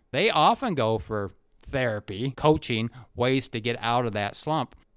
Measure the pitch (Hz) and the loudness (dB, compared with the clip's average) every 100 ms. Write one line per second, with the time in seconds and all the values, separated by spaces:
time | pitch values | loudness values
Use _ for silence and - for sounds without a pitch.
0 | _ 131 208 156 160 233 262 156 110 110 | _ -2 0 4 4 4 0 0 2 0
1 | - 107 101 - _ _ - 139 127 104 | -2 -4 -6 -10 _ _ -8 -2 -2 -2
2 | - 98 131 120 151 156 - 117 117 - | -6 -6 -6 2 4 4 2 -2 -2 -6
3 | - - 123 135 127 117 110 117 110 120 | -12 -2 0 2 0 -4 -4 -2 0 0
4 | 123 107 101 - - 156 123 - _ | 0 -2 -4 -4 -4 -2 -4 -8 _